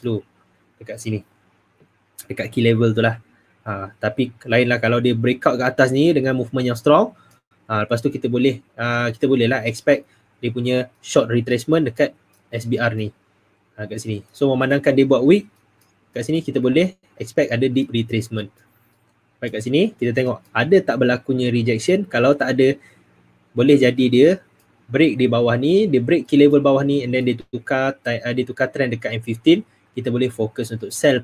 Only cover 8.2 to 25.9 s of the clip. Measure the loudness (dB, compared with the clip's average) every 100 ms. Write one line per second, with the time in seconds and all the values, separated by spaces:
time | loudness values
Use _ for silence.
8.2 | -4 0 0 -2 -8 -8 -4 -2 -4 -2
9.2 | 0 2 0 -2 -4 -4 0 0 -2 _
10.2 | _ _ -8 -4 -2 -2 -4 _ -4 0
11.2 | 0 0 0 -2 0 0 0 -2 -4 -6
12.2 | _ _ _ -10 -4 -2 -2 -4 -6 -10
13.2 | _ _ _ _ _ -14 -12 -10 -8 -8
14.2 | -10 -4 0 0 0 0 2 2 4 4
15.2 | 4 4 2 _ _ _ _ _ _ -10
16.2 | -4 -4 -4 -2 0 2 0 -2 _ -14
17.2 | -6 -2 -2 0 0 0 -2 -2 -4 -4
18.2 | -4 -8 -10 _ _ _ _ _ _ _
19.2 | _ _ -10 -8 -2 0 0 -2 -2 0
20.2 | -2 -4 _ -4 2 2 2 0 0 0
21.2 | -2 -2 0 0 0 0 0 -2 0 0
22.2 | 2 2 0 2 2 0 _ _ _ _
23.2 | _ _ _ 0 4 6 4 2 2 6
24.2 | 4 4 _ _ _ _ -4 0 2 2
25.2 | 0 2 0 0 2 2 2